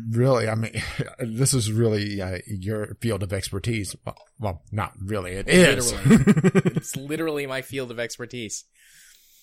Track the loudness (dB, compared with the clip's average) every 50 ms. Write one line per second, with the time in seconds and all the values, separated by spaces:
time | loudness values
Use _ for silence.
0 | -4 -2 2 2 4 4 4 4 2 0 0 -2 -2 -4 -4 -6 -6 -6 -6 -6
1 | -6 -6 -6 -8 -8 -6 -2 0 2 2 2 2 0 0 2 2 4 4 2 2
2 | 0 -2 -4 -4 -4 -4 -6 -6 -6 -8 -8 -6 -4 -4 -4 -4 -6 -8 -8 -4
3 | -2 -2 -2 -2 -2 -4 -4 -4 -4 -6 -6 -4 -4 -2 -2 -2 -4 -6 -10 -12
4 | _ -14 -14 -14 -18 _ _ -8 -6 -6 -6 -8 -10 -8 -6 -4 -4 -6 -6 -10
5 | -8 -6 -4 -4 -4 -6 -6 -6 0 4 6 8 8 8 6 4 0 -2 -4 0
6 | 6 6 6 8 8 6 4 4 4 4 4 4 2 2 0 -2 -4 -6 -8 -10
7 | -8 -6 -6 -4 -4 -4 -4 -4 -4 -4 -6 -6 -6 -6 -8 -8 -8 -6 -6 -8
8 | -8 -8 -8 -10 -12 -10 -10 -10 -8 -8 -10 -10 -12 _ _ _ _ _ -20 -20
9 | -20 -20 -20 _ _ _ _ _